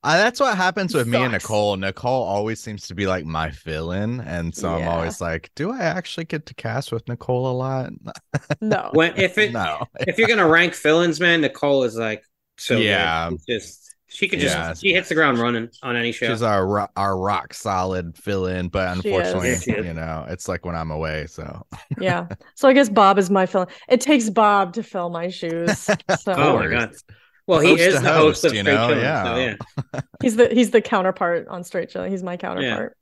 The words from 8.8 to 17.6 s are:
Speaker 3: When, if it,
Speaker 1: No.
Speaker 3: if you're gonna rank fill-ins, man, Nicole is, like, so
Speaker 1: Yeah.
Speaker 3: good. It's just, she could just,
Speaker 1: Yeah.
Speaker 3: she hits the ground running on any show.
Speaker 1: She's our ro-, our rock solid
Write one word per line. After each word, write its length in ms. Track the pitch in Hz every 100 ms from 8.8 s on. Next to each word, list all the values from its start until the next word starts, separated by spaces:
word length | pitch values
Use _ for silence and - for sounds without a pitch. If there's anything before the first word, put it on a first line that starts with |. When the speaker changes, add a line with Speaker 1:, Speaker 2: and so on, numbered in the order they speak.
| -
Speaker 3:
When, 240 | 156 165 175
if 200 | 185 208
it, 140 | 214
Speaker 1:
No. 320 | 117 85 76 - -
Speaker 3:
if 180 | 156 180
you're 100 | 226
gonna 180 | 226 170
rank 280 | 165 175
fill-ins, 460 | - 151 160 175 151
man, 200 | 175 170
Nicole 440 | 143 - 143 139
is, 120 | 123 113
like, 260 | 113 107 _ _ _ _
so 180 | - 120
Speaker 1:
Yeah. 540 | 107 95 82 82 82
Speaker 3:
good. 60 | 90
It's 100 | -
just, 480 | 113 - - _ _ _
she 200 | - 196
could 120 | 175
just, 140 | 143
Speaker 1:
Yeah. 200 | - 82
Speaker 3:
she 180 | 82 196
hits 160 | 180 180
the 60 |
ground 240 | 160 151 120
running 320 | 117 117 117 -
on 140 | 131 120
any 160 | 117
show. 160 | 113 117
Speaker 1:
She's 140 | 113
our 240 | 113 101 95
ro-, 200 | 104 101 -
our 220 | 98 95
rock 360 | 98 92 71
solid 600 | -